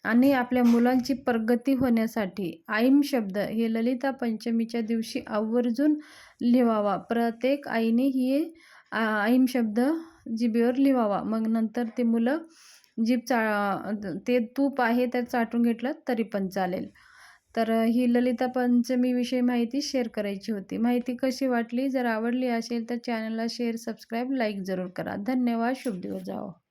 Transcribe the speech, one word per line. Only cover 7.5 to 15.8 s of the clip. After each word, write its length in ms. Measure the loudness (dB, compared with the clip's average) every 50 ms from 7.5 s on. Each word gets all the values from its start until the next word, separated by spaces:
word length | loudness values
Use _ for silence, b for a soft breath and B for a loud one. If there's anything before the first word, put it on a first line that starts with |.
| 0 0 -2 -4
आईने 340 | -2 0 0 2 2 2
ही, 520 | 2 2 2 2 0 2 2 0 0 -2 B B B B B B B B
अ, 280 | -4 -2 0 0 0 0 2
ऐम 220 | 4 4 4 4
शब्द 340 | 4 2 0 -2 0 0 0 2 2 0 -2 -6 B B B B -8 -4 -2
जिभेवर 360 | -2 0 2 2 2 2 2
लिहावा. 480 | 4 4 4 4 4 2 2 0 -2
मग 240 | -2 -2 -2 -2 0
नंतर 380 | 0 0 0 0 0 -2 -4 -4 -4 -2 0
ते 40 |
मुलं 360 | 0 2 2 2 2 0 0 -2 -4 B B B B B B B B B B -2 0
जीभ 120 | 2 2 0 2 0
चा-, 680 | 0 0 2 0 0 0 0 0 -2 -4 -4 -6 -6 -6 -6 -8 -8 -6 -2 0
ते 100 | 0 0 0 -2 -2
तूप 240 | -2 -2 0 0 0
आहे 260 | 0 2 2 2 0
तर 180 | 0 -2 -4 -4
चाटून 380 | -2 -2 -2 -2 0 0 2
घेतलं 300 | 2 2 2 0